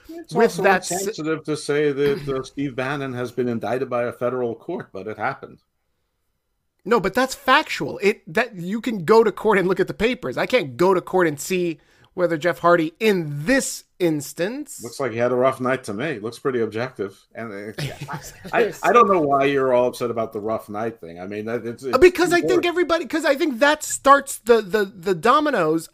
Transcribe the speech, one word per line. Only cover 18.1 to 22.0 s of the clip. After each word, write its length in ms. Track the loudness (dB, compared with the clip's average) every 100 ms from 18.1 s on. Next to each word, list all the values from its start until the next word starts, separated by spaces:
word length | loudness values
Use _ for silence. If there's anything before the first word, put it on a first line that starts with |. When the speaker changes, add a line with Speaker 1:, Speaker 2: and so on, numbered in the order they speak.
| -12 -12 -18 -4
Speaker 1:
I, 120 | 0
I, 80 | 0 0
I 100 | 4
don't 160 | 6 6
know 120 | 4
why 220 | 2 2
you're 280 | 2 2 2
all 140 | 4 2
upset 240 | 0 -4
about 240 | -4 -4
the 60 | -6
rough 280 | -6 -6 -6
night 320 | -8 -8 -8
thing. 180 | -16 -14
I 60 | -10
mean, 200 | -8 -6
that, 180 | -6
it's, 200 | -6 -10
it's 120 | -4
Speaker 2:
Because 360 | 4